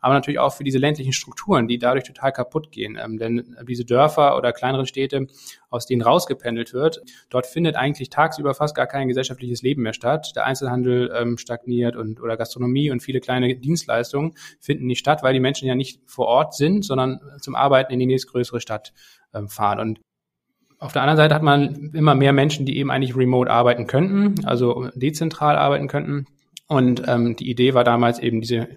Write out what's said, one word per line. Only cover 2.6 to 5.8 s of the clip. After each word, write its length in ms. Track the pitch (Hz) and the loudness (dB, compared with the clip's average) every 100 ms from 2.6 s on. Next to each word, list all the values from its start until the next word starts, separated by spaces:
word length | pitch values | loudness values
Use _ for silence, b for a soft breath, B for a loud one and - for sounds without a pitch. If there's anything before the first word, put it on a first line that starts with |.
| 156 | -8
gehen. 260 | 113 104 110 | -10 -10 -10
Ähm, 140 | 113 110 | -10 -6
denn 400 | 113 120 120 120 120 | -4 -4 -4 -14 -10
diese 180 | 120 | -8
Dörfer 520 | 120 120 151 - 143 127 | 0 4 4 4 2 2
oder 160 | 123 | 0
kleineren 340 | - 127 135 131 | -2 -2 -2 -4
Städte, 420 | - 135 139 135 B B B _ | -4 -4 -4 -6 B B B _
aus 160 | 123 | -10